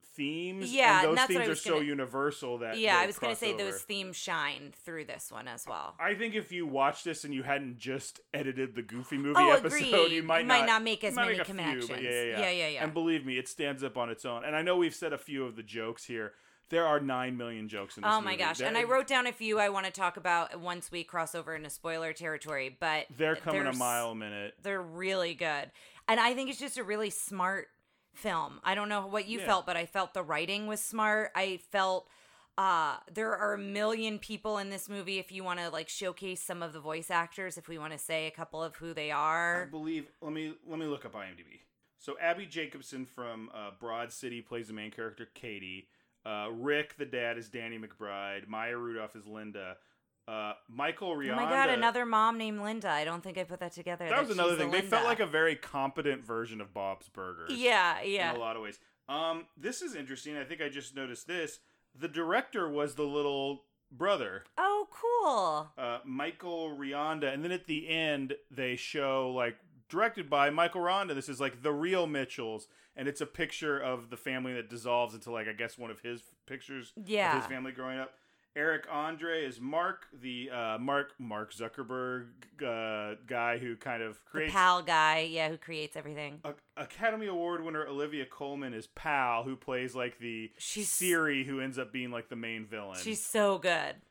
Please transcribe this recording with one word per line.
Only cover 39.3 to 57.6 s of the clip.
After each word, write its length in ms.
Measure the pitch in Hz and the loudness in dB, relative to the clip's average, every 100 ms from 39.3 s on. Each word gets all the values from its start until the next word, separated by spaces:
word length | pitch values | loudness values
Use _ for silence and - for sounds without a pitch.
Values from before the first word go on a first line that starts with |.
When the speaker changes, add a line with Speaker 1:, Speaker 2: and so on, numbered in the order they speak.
| 165 170 175 | 4 2 0
Speaker 1:
I 20 | 175 | -2
believe, 440 | 156 156 160 147 _ | -6 -4 -4 -6 _
let 100 | 156 | -8
me, 220 | 156 156 - 160 | -6 -6 -10 -10
let 120 | 160 | -6
me 60 | 160 | -4
look 180 | 139 | -4
up 100 | 117 | -6
I 120 | 107 95 | -10 -12
M 100 | 87 | -14
D 60 | |
B. 180 | 80 - _ _ _ _ | -20 -20 _ _ _ _
So 200 | - - | -10 -2
Abby 280 | 170 175 190 | 0 0 -4
Jacobson 580 | 156 151 143 131 135 | -6 -6 -10 -12 -10
from, 460 | 127 - 120 113 110 | -10 -8 -8 -8 -12
uh, 180 | 107 104 95 | -12 -12 -10
Broad 320 | 117 113 117 | -6 -4 -4
City 280 | - 127 120 | -8 -8 -8
plays 280 | 110 120 110 | -8 -10 -8
the 40 | |
main 160 | 107 107 | -10 -10
character, 360 | 107 113 104 113 | -8 -10 -10 -18
Katie. 560 | - 123 101 95 92 - _ _ _ | -14 -10 -10 -10 -12 -14 _ _ _
Uh, 240 | 110 104 104 | -8 -4 -4
Rick, 460 | 113 135 147 147 - | -4 0 0 0 -6
the 80 | 135 | -6
dad, 300 | 123 117 117 | -2 -2 -4
is 100 | 110 | -8
Danny 280 | 117 113 113 | -10 -8 -10
McBride. 720 | 107 - 104 98 98 98 101 | -12 -10 -8 -6 -6 -8 -8
Maya 280 | 110 117 120 | -6 -4 -4
Rudolph 360 | 120 113 107 | -6 -6 -8
is 120 | 110 104 | -12 -14
Linda. 500 | 107 107 101 92 90 _ _ _ _ - | -12 -10 -10 -10 -12 _ _ _ _ -8
Uh, 280 | 110 107 104 - | -4 -4 -6 -10
Michael 460 | 117 147 165 190 | -2 -2 -2 -4
Rianda. 200 | 156 139 | -2 0
Speaker 2:
Oh 20 | 247 | 0
my 120 | 240 | 2
God, 200 | 269 269 | 4 4
another 340 | 247 233 240 | 6 4 2
mom 320 | 240 220 220 233 | 2 4 4 2
named 220 | 220 214 | -4 -4
Linda. 280 | 208 226 202 | -4 -4 0
I 140 | 147 | 0
don't 180 | 156 170 | 0 -4
think 160 | 190 180 | -6 -6
I 60 | |
put 160 | 175 175 | -6 -6
that 100 | 175 | -8
together, 380 | 175 175 175 175 | -8 -6 -4 2
Speaker 1:
That 20 | 254 | 2
Speaker 2:
that 40 | 277 | 2
Speaker 1:
was 40 | 185 | 4
another 180 | 175 | 4
Speaker 2:
she's 40 | 165 | 4
a 40 | |
Speaker 1:
thing. 80 | 147 | 4
They 80 | 180 | 2
felt 240 | 196 226 | 4 4
Speaker 2:
Linda. 20 | 233 | 4
Speaker 1:
like 140 | 226 | 2
a 60 | 190 | 2
very 280 | 156 160 | 4 4
competent 720 | 151 - 143 135 143 143 127 | 2 -4 -2 0 0 0 0
version 360 | 110 113 110 113 | -2 -4 -4 -8
of 140 | 101 | -8
Bob's 340 | 98 98 95 - | -4 -2 -4 -8
Burgers. 440 | - 92 85 82 | -10 -8 -8 -6
Speaker 2:
Yeah, 500 | 247 | 2